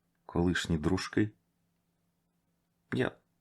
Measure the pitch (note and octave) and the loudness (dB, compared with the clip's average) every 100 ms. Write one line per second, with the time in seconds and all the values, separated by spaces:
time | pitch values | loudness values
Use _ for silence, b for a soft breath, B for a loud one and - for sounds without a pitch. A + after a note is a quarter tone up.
0 | _ _ - E2 F2 E2 - E2 D#2 F#2 | _ _ -6 0 2 0 0 0 0 -2
1 | - - G#2+ - _ _ _ _ _ _ | 0 0 0 -4 _ _ _ _ _ _
2 | _ _ _ _ _ _ _ _ _ B2 | _ _ _ _ _ _ _ _ _ -2
3 | B2+ - _ _ | -2 -4 _ _